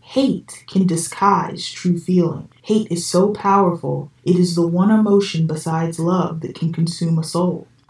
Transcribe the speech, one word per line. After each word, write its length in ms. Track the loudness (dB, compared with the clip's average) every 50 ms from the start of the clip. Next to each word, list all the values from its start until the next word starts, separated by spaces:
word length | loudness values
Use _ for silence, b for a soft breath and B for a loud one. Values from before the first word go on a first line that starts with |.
hate 640 | _ -4 -2 0 0 0 0 -4 -6 -12 -20 -20 -20
can 200 | -4 0 0 2
disguise 800 | 2 0 -2 -4 -8 -4 0 2 2 2 2 0 -4 -8 -10 -12
true 320 | -12 -10 -4 -2 -2 -2 0
feeling. 500 | 0 0 2 2 2 2 -2 -6 -12 -16 b b _
Hate 280 | 0 0 0 0 0
is 140 | -4 -6 -4
so 280 | -2 2 2 2 2 0
powerful, 800 | 0 0 2 4 4 4 2 0 -2 -4 -6 -6 -6 -8 -10 _ _ _
it 120 | 2 4
is 180 | 4 4 2 2
the 120 | 0 0
one 240 | 2 2 2 4 4
emotion 560 | 4 4 4 4 4 4 2 2 0 -2 0
besides 520 | 0 -2 -4 -4 -4 -2 -2 -2 -4 -4 -2
love 420 | -2 0 0 0 0 -2 -4 -8
that 140 | -10 -10 -8
can 180 | -4 -4 -4 -2
consume 460 | -2 -2 -2 -2 -4 -2 -2 0 -2
a 60 | -2
soul." 420 | -2 -2 -2 -2 -2 -2 -4 -10 -16 _ _ _